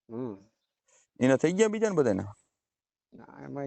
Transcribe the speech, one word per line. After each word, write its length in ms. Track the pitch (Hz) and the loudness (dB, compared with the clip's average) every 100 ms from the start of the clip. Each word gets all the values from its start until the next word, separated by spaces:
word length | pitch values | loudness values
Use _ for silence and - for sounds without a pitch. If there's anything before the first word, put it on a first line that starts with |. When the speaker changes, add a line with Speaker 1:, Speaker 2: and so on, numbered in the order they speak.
| - | -16
Speaker 1:
હમ. 260 | 117 127 98 95 _ _ _ _ _ _ - | -10 -10 -12 -18 _ _ _ _ _ _ -2
Speaker 2:
એના 160 | 123 135 | 2 4
થઈ 160 | 156 | 2
ગયા 160 | 185 220 | 2 0
બીજાને 280 | 214 220 180 | 2 0 2
બધાના? 360 | 131 95 101 104 _ _ _ _ _ _ _ | 2 0 -4 -12 _ _ _ _ _ _ _
Speaker 1:
ના, 300 | - - - | -20 -20 -18
એમાં 220 | 139 135 | -12 -8